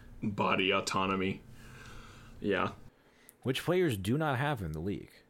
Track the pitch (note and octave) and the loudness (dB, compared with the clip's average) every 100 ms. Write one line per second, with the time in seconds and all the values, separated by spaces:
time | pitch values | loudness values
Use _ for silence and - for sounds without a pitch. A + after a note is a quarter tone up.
0 | - - A2 G2+ G#2+ G2+ F#2+ G2 F#2 G2 | -14 -6 -4 2 2 4 6 4 4 2
1 | F#2+ F#2+ F#2+ F#2 - - - - - - | 2 2 2 -2 -8 -18 -16 -16 -16 -16
2 | - - - - - F#2 F#2+ - - - | -16 -18 -18 -6 0 2 2 -2 -16 -20
3 | - _ - - A#2+ C3 - F3+ F3 A2 | -20 _ -20 -8 -2 -2 2 2 4 2
4 | F#2+ C3+ D#3 C3+ C#3+ C#3 F2+ D#2 F2 F2+ | 0 0 2 2 0 0 -2 -2 -2 -4
5 | - - - | -6 -18 -20